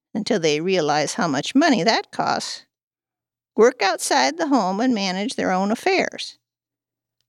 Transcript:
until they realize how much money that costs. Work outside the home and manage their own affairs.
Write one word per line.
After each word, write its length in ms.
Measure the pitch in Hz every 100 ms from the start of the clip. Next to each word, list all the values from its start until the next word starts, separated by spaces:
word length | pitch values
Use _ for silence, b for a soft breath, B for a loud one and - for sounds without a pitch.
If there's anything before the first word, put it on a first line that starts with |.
| _
until 240 | 220 - 214
they 220 | 160 151
realize 540 | 180 185 151 151 143
how 120 | - -
much 300 | 135 - 269
money 260 | 330 208
that 300 | 220 233 -
costs. 520 | - - - - - - _ _ _ _ _ _ _ _ -
Work 260 | 233 254
outside 560 | 392 330 - 285 262 330
the 80 | 302
home 320 | 269 185 196
and 160 | 254
manage 400 | 220 196 185 214
their 160 | - 185
own 220 | 185 202
affairs. 680 | 233 370 359 - - - - _ _ _ _ _ _ _ _